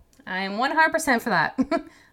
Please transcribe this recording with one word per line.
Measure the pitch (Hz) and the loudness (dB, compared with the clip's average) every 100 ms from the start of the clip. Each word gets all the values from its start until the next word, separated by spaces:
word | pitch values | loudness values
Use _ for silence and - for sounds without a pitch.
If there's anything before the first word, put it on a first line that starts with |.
| _ _ - | _ _ -10
I'm | 185 196 202 | -6 -6 -2
one | 269 | 0
hundred | 320 320 | 2 2
percent | 320 302 233 | 2 0 0
for | 233 | 2
that. | 175 - - | 0 0 0
<laughs> | 262 330 - - - | -2 -2 -4 -16 -20